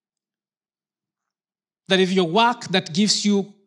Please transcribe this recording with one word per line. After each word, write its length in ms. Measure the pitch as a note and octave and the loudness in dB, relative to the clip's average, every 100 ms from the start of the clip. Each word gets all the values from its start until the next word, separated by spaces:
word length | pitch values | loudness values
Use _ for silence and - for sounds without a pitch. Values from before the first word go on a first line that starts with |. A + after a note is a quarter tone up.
| _ _ _ _ _ _ _ _ _ _ _ _ _ _ _ _ _ _ - | _ _ _ _ _ _ _ _ _ _ _ _ _ _ _ _ _ _ -2
that 120 | F#3 | 0
if 140 | F#3 | 2
your 160 | F#3+ E3+ | 0 0
work 360 | G3 A#3 A#3+ - | 2 0 0 -4
that 260 | F#3 - | -4 -4
gives 320 | E3 G#3 - | -2 0 0
you 300 | G#3 G3+ F#3+ - | 0 0 -2 -12